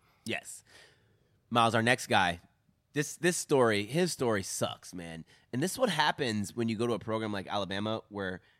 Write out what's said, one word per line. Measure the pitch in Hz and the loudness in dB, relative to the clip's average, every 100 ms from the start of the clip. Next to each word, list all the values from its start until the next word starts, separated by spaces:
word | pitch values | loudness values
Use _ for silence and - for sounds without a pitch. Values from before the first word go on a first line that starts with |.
| _ _ | _ _
Yes. | - 104 - - - - - _ _ _ _ _ _ | -8 -8 -8 -16 -20 -20 -20 _ _ _ _ _ _
Miles, | 120 113 | 4 4
our | 113 | 4
next | 113 127 - | 4 2 4
guy, | 113 90 87 - _ _ _ _ | 4 4 0 -8 _ _ _ _
this, | 143 147 - | -6 -6 -2
this | 165 175 | -2 -2
story, | - 143 120 104 | 2 4 6 4
his | 101 147 175 | 0 0 0
story | - 127 107 | 0 0 0
sucks, | 95 - 78 60 - | -2 -4 -4 -6 -14
man. | 90 85 82 80 _ _ | -14 -12 -12 -14 _ _
And | 120 | -4
this | 175 | -4
is | - | 0
what | 247 | 0
happens | 156 151 - 131 107 98 | 2 0 0 -2 -2 -4
when | - 113 | -2 -2
you | 107 | 0
go | 120 | -2
to | |
a | 104 | -2
program | - 110 110 | -2 -4 -4
like | 101 87 | -6 -4
Alabama | 101 95 95 107 110 - | -4 -4 -4 -2 -4 -6
where | 101 95 92 - _ | -8 -6 -8 -12 _